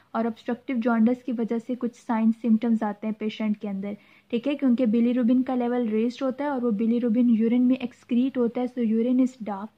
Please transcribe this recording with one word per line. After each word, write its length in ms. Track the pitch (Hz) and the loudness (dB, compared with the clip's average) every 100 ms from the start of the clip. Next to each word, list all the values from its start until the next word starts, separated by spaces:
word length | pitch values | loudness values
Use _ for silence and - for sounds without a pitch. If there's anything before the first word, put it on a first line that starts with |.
| _ | _
और 120 | 233 233 | -4 -4
obstructive 500 | 226 - 240 - 247 | -6 -6 -8 -4 -4
jaundice 460 | 240 226 220 247 | 0 2 2 2
की 100 | - | -4
वजह 260 | 233 220 233 | -4 -2 -4
से 160 | - | -6
कुछ 200 | 247 240 | -6 -6
साइन 380 | - - 220 226 | -8 -4 0 0
symptoms 500 | 226 240 220 240 220 | 0 2 2 2 0
आते 240 | 214 208 220 | -2 -6 -8
हैं 100 | 214 | -6
patient 360 | 214 - 214 208 | -6 -4 -4 -4
के 120 | 208 | -6
अंदर, 280 | 196 202 208 _ _ - | -8 -8 -10 _ _ -4
ठीक 160 | 240 269 | -4 -2
है, 80 | |
क्योंकि 320 | 285 262 240 247 | 0 2 4 4
bilirubin 560 | 233 233 247 240 254 | 4 2 2 2 2
का 120 | 254 | 2
level 340 | 254 240 247 233 | -2 -2 -2 0
raised 340 | 220 240 240 | 0 -2 -2
होता 220 | 269 262 | -6 -4
है 60 | 285 | -4
और 100 | 262 | -2
वो 100 | 240 | -2
bilirubin 600 | 202 226 240 240 226 247 | 0 0 0 0 2 4
urine 320 | 220 226 247 | 4 2 2
में 140 | 247 262 | 2 0
excrete 600 | 240 - - 240 262 262 | -4 -12 -2 0 0 0
होता 220 | 233 247 | -2 -2
है, 60 | 254 | -6
so 120 | 247 | -2
urine 420 | 226 220 240 254 | 0 0 2 2
is 120 | 254 - | 2 -2
dark 300 | 214 196 214 | -10 -10 -12